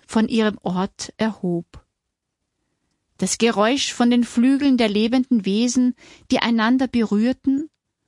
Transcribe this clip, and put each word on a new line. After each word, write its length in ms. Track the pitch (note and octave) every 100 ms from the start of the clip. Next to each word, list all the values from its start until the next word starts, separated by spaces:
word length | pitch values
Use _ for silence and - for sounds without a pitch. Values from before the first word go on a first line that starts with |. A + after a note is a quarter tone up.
| _
von 200 | A3+ A3
ihrem 300 | A3 G#3+ G3+
Ort 500 | - F3+ G3 - - -
erhob. 680 | A3 G3 F3+ E3+ - - - _ _ _ _ _ _ _ _ _ _ _ _ _
Das 200 | F#3 -
Geräusch 560 | A3+ G3 G#3 C#4 -
von 160 | - A#3+
den 140 | A#3+
Flügeln 540 | A#3 - B3 C#4 C#4 B3+
der 120 | A3
lebenden 560 | G#3 A3 B3+ B3+ A#3 F#3+
Wesen, 500 | G3+ B3 B3 B3 - - - _
die 80 | B3+
einander 480 | A3 A3+ G#3+ B3+ C4
berührten, 840 | A#3+ G#3+ G#3 A#3 C4 - C4+ D#4 _ _ _